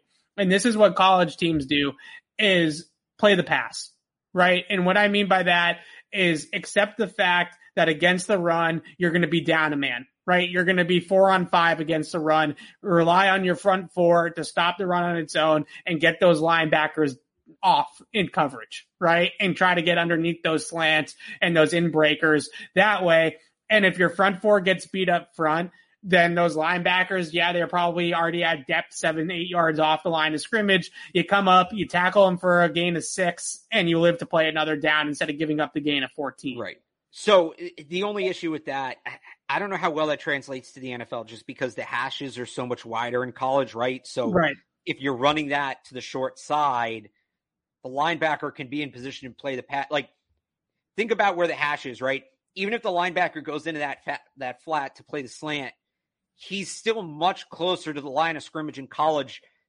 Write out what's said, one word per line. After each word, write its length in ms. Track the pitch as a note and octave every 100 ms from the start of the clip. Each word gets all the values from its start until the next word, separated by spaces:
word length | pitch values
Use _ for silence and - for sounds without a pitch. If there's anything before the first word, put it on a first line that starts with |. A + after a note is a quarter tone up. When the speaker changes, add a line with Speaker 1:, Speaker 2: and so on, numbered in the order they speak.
| _ _ _ -
Speaker 1:
and 120 | F#3
this 160 | G3 A#3+
is 120 | G#3+
what 180 | G3+ F3
college 400 | F#3+ F#3 E3+ -
teams 300 | E3+ D#3+ C3+
do, 280 | D3 C#3 C3+ - - _ -
is 500 | G#3 F#3 D#3+ D3+ - _ _ -
play 180 | G#3 F#3
the 80 |
pass, 480 | - C#3+ A#2 - - _ _ _ _
right? 300 | F3+ F3+ F3+ -
And 160 | G3 F3+
what 100 | G3+
I 100 | G#3
mean 180 | G3+ G3
by 160 | F#3+
that 360 | F3+ F3 E3+ E3+ - - -
is 340 | G3+ F3+ D#3 -
accept 440 | G3 - G3+ G#3 -
the 100 | F#3+
fact 500 | - F#3 F3 F3 - _ G3
that 140 | E3
against 380 | D3+ F3 F3+ F3+
the 100 | G3
run, 440 | E3+ E3 E3 E3 - -
you're 140 | F3
gonna 160 | F3 E3
be 140 | E3
down 320 | D#3 D#3+ D#3
a 40 | C#3+
man, 300 | C#3 A#2+ C3+ _ -
right? 240 | F3+ F3+
You're 140 | F3+
gonna 220 | F3 F#3 F3
be 160 | F3
four 300 | F3 F#3+ F#3+
on 160 | F#3 F3
five 340 | F3+ E3 D#3+
against 320 | D#3 D#3 D3+
the 60 | F3
run. 340 | D#3 D#3 D3+ - - _
Rely 460 | G3+ E3+ E3 F3+ G3
on 160 | F#3+
your 120 | F#3 E3+
front 360 | G3+ F#3 E3+
four 380 | F3+ E3+ E3+ E3
to 160 | E3 -
stop 320 | - F3 G#3
the 100 | F#3
run 160 | F3
on 140 | F3 E3+
its 180 | D3+ D#3+
own 300 | D#3 D#3 - - -
and 140 | D#3+
get 220 | E3 E3
those 180 | F#3 D#3
linebackers 800 | E3 E3 D#3+ D#3+ D3+ D#3 D3 B2+ _ _ _ -
off 400 | F#3+ D3 - - _
in 160 | A3 D3+
coverage, 580 | F#3 D3 A#2+ A2 - - -
right? 320 | E3+ E3+ F3+ -
And 160 | G3 D#3
try 200 | F#3 F3
to 60 |
get 160 | E3 E3+
underneath 460 | E3+ E3 E3+ E3
those 240 | E3+ D#3 -
slants 480 | E3 D#3+ D#3 C#3+ - - -
and 140 | F3+ E3
those 180 | D#3
in 180 | E3+ E3+
breakers 580 | D#3 D3+ D3+ D#3+ D3+ C#3+ - -
that 300 | F#3 G#3 G3
way. 340 | F3+ E3 D#3+ - _ _ -
And 160 | A3 F#3+
if 120 | -
your 120 | E3+
front 320 | E3+ F#3+ F#3
four 200 | G#3+ G#3
gets 260 | F3+ F3+ -
beat 220 | F#3+ F3+
up 260 | F3 - -
front, 360 | D#3 D#3+ F3+ _ _ _
then 320 | F#3+ F3+ E3+ E3+
those 200 | F3 D#3
linebackers, 760 | D#3+ F3+ F3 F3+ F#3 F#3+ E3
yeah, 200 | E3+ E3+
they're 140 | F3 E3
probably 460 | F3 F3 E3+ E3+
already 300 | E3+ E3 E3+
at 220 | E3 D#3+ C3
depth, 280 | E3 -
seven, 360 | - E3+ D#3+ E3
eight 200 | F3 E3+
yards 300 | F3 E3 D#3
off 240 | D#3 D#3
the 60 | F3+
line 240 | D#3+ D#3
of 80 | D3+
scrimmage. 480 | - A3+ G#3 F#3 - - -
You 120 | F3 E3+
come 220 | G3+ F#3+
up, 220 | F#3 F#3
you 120 | G#3+ D#3+
tackle 400 | F3 F3+ G3+ F#3+
them 120 | F3+
for 260 | F3+ F3
a 80 | E3+
gain 240 | D#3+ F3 E3+
of 80 |
six, 600 | - - F3 E3+ - - -
and 180 | A3 E3+
you 100 | E3
live 200 | E3+ E3+
to 60 | -
play 220 | E3 D#3+
another 280 | D#3 D#3 D3+
down 320 | D#3 D3+ D3
instead 220 | C#3+ D#3
of 80 | D3
giving 220 | D#3 D3+
up 140 | C#3+
the 80 | D3+
gain 220 | D3 C#3+
of 80 | C3
fourteen. 460 | - C3+ - C#3 A#2
Speaker 2:
Right. 200 | F#2+ - _ _ _
So, 420 | - G#3+ G3 D#3+ -
i-, 100 | F3 - C#3+
the 160 | F3+
only 240 | G#3 G#3 F#3
issue 240 | E3+ E3
with 140 | D#3 -
that, 320 | C3+ C3 - -
I, 140 | - - - -
I 120 | G3
don't 100 | G#3
know 80 | F3+
how 140 | F3
well 160 | D3+ D#3
that 140 | C#3+
translates 520 | D#3+ C#3 C3 C3 -
to 60 | C#3
the 140 | C3
N 80 | B2
F 120 | A2+
L 120 | A#2+ G#2+
just 200 | A2 -
because 300 | C3 B2+ D3+
the 80 |
hashes 560 | - B2 C3 - C#3 A#2
are 60 | A#2+
so 200 | - B2
much 200 | A#2+ A#2
wider 380 | A2+ A#2+ B2
in 80 | B2+
college, 440 | - C3 C#3 A#2+ A2+
right? 300 | B2+ B2+ -
So 240 | C3+ A#2+
Speaker 1:
Right. 240 | F3+ D#3 C#3 _ _ -
Speaker 2:
if 140 | D3
you're 160 | C#3 A#2+
running 340 | C#3 D3+ C#3+
that 360 | C#3+ C#3 - -
to 80 |
the 80 | B2+
short 380 | - C3+ C3 -
side, 680 | - D3+ C#3+ B2 A#2 A2+ G#2+ _ _ _ _ _ _ _
the 60 | B2+
linebacker 640 | C3 D#3+ E3 D#3 C#3+ C#3+ -
can 120 | B2+
be 140 | D3
in 100 | C#3+
position 360 | B2 C3 - B2+
to 60 | -
play 220 | C#3 B2+
the 60 |
pat-, 280 | - C#3 C3+
like, 160 | D3 B2 _ _ _ _ _ _ _ _ -
think 160 | A3
about 240 | G#3+ G3+ F3
where 120 | E3+
the 60 |
hash 320 | C#3 D3 D3 C#3
is, 160 | A2+
right? 220 | C3 C3+ _ _ _ F#3
Even 180 | G3
if 80 | A#3
the 80 | G#3+
linebacker 540 | F3 F3+ F3 E3 D#3
goes 240 | D3+ D3 D#3+
into 120 | D3+
that 260 | C#3+ C3+ -
fa-, 160 | C#3 _ C3+
that 240 | B2+ -
flat 320 | E3 D3+ C3+ -
to 80 |
play 180 | - D3
the 60 | B2
slant, 460 | - D3+ D3 B2+ - _ _ _ _ _
he's 380 | _ - G3 F3+
still 320 | - A3 A3
much 460 | E3+ D3+ F3 F#3 -
closer 440 | - F3 F3 D#3+
to 60 | D3
the 100 | C#3
line 280 | C3+ E3 D3+
of 60 |
scrimmage 360 | - D#3+ D3+ C#3
in 80 | C3+
college 540 | - D#3 D3+ B2+ - _ _